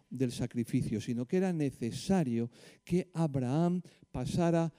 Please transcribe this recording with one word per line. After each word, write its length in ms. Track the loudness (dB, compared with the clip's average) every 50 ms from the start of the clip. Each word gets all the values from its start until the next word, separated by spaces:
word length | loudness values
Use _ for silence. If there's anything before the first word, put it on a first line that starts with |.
| _ _
del 220 | -4 -2 -2 -2
sacrificio, 720 | 0 -4 -6 -4 -2 -4 -2 0 0 -2 0 0 -2 -2
sino 240 | -2 -2 -4 -4 -2 0
que 100 | 0 0
era 140 | 0 0
necesario 960 | 0 0 -2 -2 -2 -4 -6 -6 -4 -4 0 2 2 2 2 2 0 0 -2 -2 -6 -12 -20 -20 -20 _ _
que 240 | 0 0 0 0 -2 -2
Abraham 680 | -2 -2 0 0 0 0 0 2 2 2 2 2 0 -4 -8 -16 _ -20 _
pasara 600 | -8 -6 -4 -2 0 2 4 4 4 4 2 0 -4